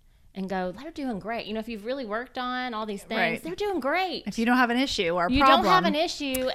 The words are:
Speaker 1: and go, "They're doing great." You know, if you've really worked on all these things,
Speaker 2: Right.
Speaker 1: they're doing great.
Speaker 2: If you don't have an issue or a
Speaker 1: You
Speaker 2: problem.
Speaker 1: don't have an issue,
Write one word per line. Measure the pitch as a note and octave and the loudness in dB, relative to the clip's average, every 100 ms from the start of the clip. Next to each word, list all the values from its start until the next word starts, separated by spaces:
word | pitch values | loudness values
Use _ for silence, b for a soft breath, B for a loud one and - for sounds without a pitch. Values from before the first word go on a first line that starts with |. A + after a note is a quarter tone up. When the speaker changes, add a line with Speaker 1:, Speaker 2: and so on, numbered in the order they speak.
| _ _ - | _ _ -16
Speaker 1:
and | F#3+ F#3+ | -8 -4
go, | F#3+ F#3 | -4 -4
"They're | F#3+ D#4 | -6 -12
doing | D#4+ C4 G3 | -8 -6 -6
great." | F#3+ A3+ D#3 | -6 -6 -6
You | |
know, | A3 | -6
if | A3+ | -6
you've | A3 A3 | -8 -6
really | C#4 A3 | -6 -4
worked | A3 C4 B3+ | -6 -6 -6
on | B3 B3+ B3+ | -4 -4 -4
all | A3 A3 | -6 -6
these | G3+ | -8
things, | - A3 | -4 0
Speaker 2:
Right. | E3+ E3 | 0 -2
Speaker 1:
they're | D#4+ | -6
doing | F#4 G#4 F4 | -4 -2 -2
great. | C4 E4+ F#4+ A#3 G#3 | 0 -2 -2 -6 -6
Speaker 2:
If | A3 | -2
you | A3+ | 2
don't | B3 | 4
have | A#3+ | 4
an | B3 | 2
issue | C4+ - E3+ | 0 0 0
or | F3 F3 | 2 2
a | |
Speaker 1:
You | C4 | 6
Speaker 2:
problem. | C4+ D#4+ | 8 8
Speaker 1:
don't | G3 | 8
have | F#4 E4+ | 6 4
an | |
issue, | D4 F4 - C#4+ C4 B3+ | 2 -2 -2 -4 -2 -2